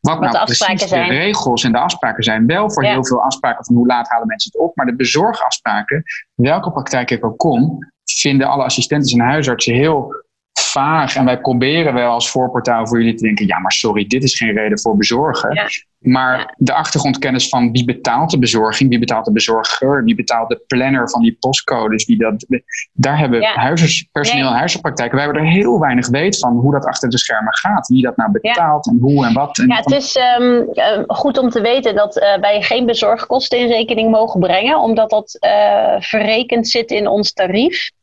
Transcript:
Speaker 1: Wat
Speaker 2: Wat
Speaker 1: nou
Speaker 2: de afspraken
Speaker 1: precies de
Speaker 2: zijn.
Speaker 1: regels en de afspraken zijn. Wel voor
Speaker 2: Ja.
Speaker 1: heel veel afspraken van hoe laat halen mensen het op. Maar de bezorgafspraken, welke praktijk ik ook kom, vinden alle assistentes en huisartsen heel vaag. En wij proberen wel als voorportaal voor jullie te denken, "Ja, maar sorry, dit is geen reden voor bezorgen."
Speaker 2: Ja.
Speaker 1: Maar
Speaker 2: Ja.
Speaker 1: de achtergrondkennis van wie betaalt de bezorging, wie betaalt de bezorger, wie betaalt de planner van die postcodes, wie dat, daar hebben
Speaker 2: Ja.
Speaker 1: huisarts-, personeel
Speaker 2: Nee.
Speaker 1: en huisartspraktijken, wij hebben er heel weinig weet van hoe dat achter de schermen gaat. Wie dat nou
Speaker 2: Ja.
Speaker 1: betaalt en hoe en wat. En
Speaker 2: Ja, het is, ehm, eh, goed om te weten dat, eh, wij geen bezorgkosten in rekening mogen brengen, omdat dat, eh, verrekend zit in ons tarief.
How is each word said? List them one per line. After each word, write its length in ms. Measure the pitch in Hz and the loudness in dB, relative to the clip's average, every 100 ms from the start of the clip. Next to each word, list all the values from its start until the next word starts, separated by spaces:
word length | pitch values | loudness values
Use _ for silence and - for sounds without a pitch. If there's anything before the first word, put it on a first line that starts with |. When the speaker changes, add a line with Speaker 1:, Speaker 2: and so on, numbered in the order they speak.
Speaker 1:
Wat 120 | 151 | -2
Speaker 2:
Wat 80 | 160 | 0
Speaker 1:
nou 80 | - | 0
Speaker 2:
de 60 | 165 | 0
afspraken 360 | 202 120 196 196 | 0 -2 -2 -2
Speaker 1:
precies 160 | 196 | -2
de 120 | 180 175 | -2 0
Speaker 2:
zijn. 40 | 139 | -2
Speaker 1:
regels 440 | 185 208 135 117 | -2 -2 -2 -2
en 80 | 127 | 0
de 60 | 117 | 0
afspraken 440 | 165 - 123 110 | -2 -2 -4 -2
zijn. 220 | 113 110 117 | -2 2 2
Wel 240 | 175 214 | 2 -2
voor 120 | 208 | 0
Speaker 2:
Ja. 80 | 170 | 0
Speaker 1:
heel 140 | 196 123 | 0 -2
veel 180 | 123 | 0
afspraken 420 | 117 123 131 117 - | -2 -2 -4 -4 0
van 100 | 120 | 2
hoe 120 | 123 | 4
laat 220 | 123 120 | 0 0
halen 180 | 120 113 | -2 -2
mensen 240 | 110 - | -4 -6
het 80 | - | -2
op. 140 | 117 - | -2 0
Maar 100 | 127 | -4
de 100 | 120 | -2
bezorgafspraken, 1080 | 123 147 208 226 - - 117 104 107 147 - - - - | 0 2 0 0 -4 -4 -4 -4 -2 -6 -6 -12 -14 0
welke 360 | 123 180 175 | 2 2 -2
praktijk 400 | 147 131 131 120 | -6 -4 -4 -2
ik 140 | 117 113 | -2 -4
ook 120 | 110 | -2
kom, 400 | - 120 151 - - _ | 0 2 0 -2 -12 _
vinden 440 | - - 143 139 131 | -8 -2 2 2 2
alle 160 | 139 | 0
assistentes 500 | 123 - - 151 131 | 0 -2 0 0 2
en 60 | 120 | 2
huisartsen 540 | 120 151 135 120 135 | 2 2 0 -2 0
heel 500 | 120 151 151 - - _ _ _ - | 2 2 0 -4 -12 _ _ _ -6
vaag. 560 | - 139 139 160 135 139 | -4 -2 0 0 0 0
En 100 | 127 | 0
wij 140 | 123 | 0
proberen 540 | 135 123 131 160 156 | 0 0 2 2 0
wel 180 | 123 120 | 0 0
als 200 | 117 - | 0 -2
voorportaal 560 | 131 127 123 123 117 110 | -2 -2 -2 0 0 0
voor 100 | 117 | 2
jullie 140 | 113 110 | 2 2
te 80 | |
denken, 220 | 110 107 101 | 0 0 0
"Ja, 120 | 87 | 0
maar 120 | 92 | -2
sorry, 360 | - 117 104 104 | -2 0 -2 -2
dit 160 | 127 | 0
is 140 | 135 - | 0 -2
geen 160 | 113 | -2
reden 260 | 104 107 104 | -2 -2 -2
voor 180 | 117 104 | 0 0
bezorgen." 560 | 104 117 151 117 - 196 | 0 0 -2 -2 -4 -4
Speaker 2:
Ja. 120 | 104 - _ _ | -4 -8 _ _
Speaker 1:
Maar 380 | 123 131 131 127 | 0 2 2 -2
Speaker 2:
Ja. 140 | - - | -6 0
Speaker 1:
de 160 | 131 | 0
achtergrondkennis 760 | 165 143 156 139 131 143 127 - | 0 -2 -2 -2 -2 -2 -2 -2
van 220 | 127 120 | 0 0
wie 140 | 120 120 | 0 -2
betaalt 440 | 120 - 120 165 | -2 -2 -2 0
de 80 | 143 | 0
bezorging, 500 | 120 110 110 107 135 | 2 2 0 2 2
wie 100 | 120 | 2
betaalt 260 | 117 113 110 | 0 -2 0
de 60 | |
bezorger, 720 | 104 - 113 110 - 131 139 | 0 2 0 -2 -2 0 2
wie 120 | 113 107 | 2 0
betaalt 340 | - 117 117 | 0 -2 -2
de 140 | 117 _ | -6 _
planner 420 | 123 131 135 120 | 0 0 0 0
van 120 | 120 | 2
die 160 | 117 113 | 2 2
postcodes, 680 | 127 135 - 131 110 107 - | -2 -2 -2 -2 -2 -2 0
wie 120 | 110 | 2
dat, 280 | 113 - - 123 _ - - | 2 -2 -4 -4 _ -14 -10
daar 240 | - 127 147 | -2 0 2
hebben 240 | 143 117 | 0 2
Speaker 2:
Ja. 120 | 214 - | 0 0
Speaker 1:
huisarts-, 520 | 117 165 165 - - | 0 2 2 0 -4
personeel 300 | 147 196 240 | -4 -2 0
Speaker 2:
Nee. 80 | 135 | 0
Speaker 1:
en 60 | 120 | 0
huisartspraktijken, 580 | 170 - 156 - 120 131 | -2 -4 -6 -4 -2 0
wij 100 | 147 | 0
hebben 180 | 147 | 0
er 60 | 156 | 2
heel 280 | 180 202 226 | 2 4 2
weinig 280 | 151 123 120 | 2 0 0
weet 300 | 131 180 202 | 0 0 0
van 140 | 127 120 | 0 2
hoe 140 | 131 | 2
dat 140 | 143 139 | 2 -2
achter 240 | - 123 | -4 -2
de 80 | 117 | -2
schermen 380 | - 113 110 - | -2 -2 -2 -4
gaat. 320 | 185 160 - | -2 -2 2
Wie 140 | 127 | 2
dat 160 | 123 117 | 2 0
nou 120 | 113 | 0
Speaker 2:
Ja. 60 | 202 214 | 0 0
Speaker 1:
betaalt 360 | 233 165 151 135 | 0 2 0 0
en 100 | 120 | 2
hoe 240 | 127 143 123 | 4 2 2
en 80 | |
wat. 240 | 117 147 - | 0 -2 0
En 100 | 247 | 2
Speaker 2:
Ja, 80 | 226 | 2
het 160 | - | 2
is, 240 | 277 269 - | 0 0 0
ehm, 460 | 247 240 247 240 233 | 2 2 4 2 0
eh, 300 | - 139 214 233 | 0 0 0 -2
goed 300 | - 285 269 | -2 0 0
om 120 | 254 | 0
te 120 | 233 | 0
weten 340 | 233 262 254 208 | 0 0 0 0
dat, 240 | 208 - | 0 2
eh, 180 | 202 196 | 2 2
wij 220 | 202 208 | 2 0
geen 240 | - 254 240 | 0 0 0
bezorgkosten 760 | 233 208 226 - 254 262 247 | 0 0 0 0 -2 0 0
in 80 | 240 | 2
rekening 440 | 233 226 226 220 | 0 0 0 2
mogen 280 | 220 220 185 | 2 2 0
brengen, 400 | 180 185 233 311 | 2 2 2 2
omdat 300 | 226 226 214 | 2 2 2
dat, 280 | 214 214 - | 0 -2 -2
eh, 560 | 202 208 208 202 - 196 | 2 4 4 4 2 0
verrekend 680 | 180 220 208 220 247 233 226 | -2 -2 0 0 0 -2 0
zit 240 | 240 233 | -2 -2
in 160 | 226 208 | -2 0
ons 260 | 208 208 | 0 -2
tarief. 580 | - 185 190 294 359 - _ | -2 0 2 2 0 -8 _